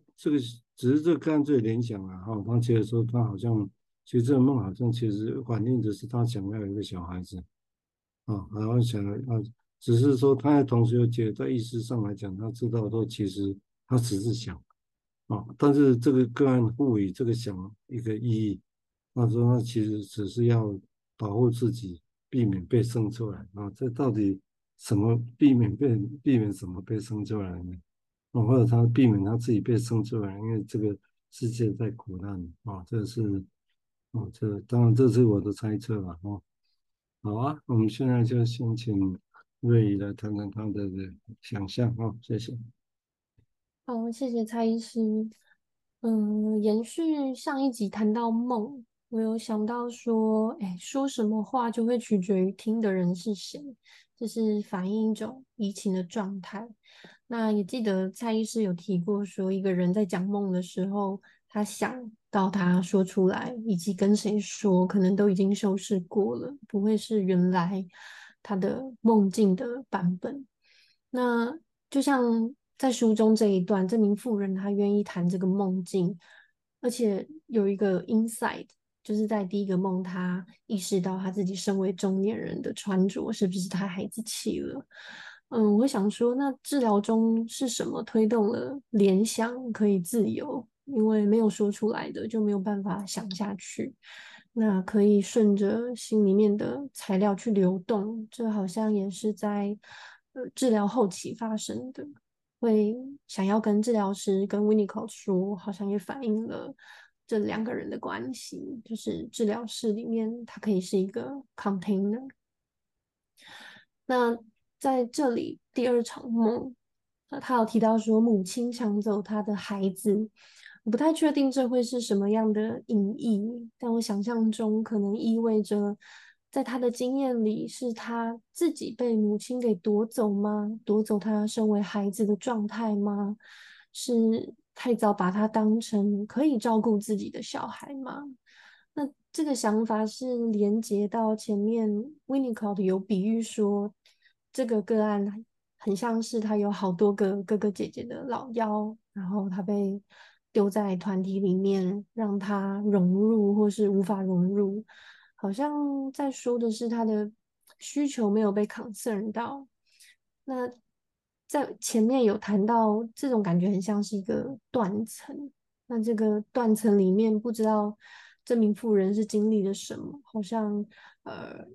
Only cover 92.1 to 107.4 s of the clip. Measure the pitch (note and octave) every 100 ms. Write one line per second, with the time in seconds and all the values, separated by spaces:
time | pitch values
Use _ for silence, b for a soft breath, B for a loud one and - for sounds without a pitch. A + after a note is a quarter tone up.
92.1 | - A3 A3+ G#3 G3+ F#3+ G3+ G3 F3+ G3
93.1 | - G#3 F#3 G3+ G3 - - - - B
94.1 | B B B B A#3 A3 F#3+ F#3 A3 G#3
95.1 | G3+ G3 A#3+ G#3+ G3+ G3+ A3+ A#3+ A#3 -
96.1 | A3 G3+ G3 G#3+ G#3 - B3 C#4 - -
97.1 | F#3 G3+ F#3+ A#3 G3+ F#3 F#3+ F#3 G#3+ G#3
98.1 | A3+ A3 - A3+ G#3+ F#3+ G3 A3 G#3 G3
99.1 | F3+ G#3+ G3 G#3 G#3 G3+ G#3 B B B
100.1 | B _ C4 B3+ - B3+ G#3+ G3+ A#3+ G3+
101.1 | - - - A3+ A3 - G#3+ B3+ C4+ D4
102.1 | C#4+ _ _ _ _ A#3 G#3+ G#3 A#3+ C4+
103.1 | C#4+ - - F#3+ A3 G#3+ G#3 A3 A3 G3
104.1 | G3+ - F#3+ G3 G#3 G#3 G#3+ G3 A3 A3+
105.1 | - - F#3 F#3+ G3+ - F#3+ G3+ G3+ -
106.1 | C#4 A#3+ G#3+ A3+ - - - B B B
107.1 | _ - A3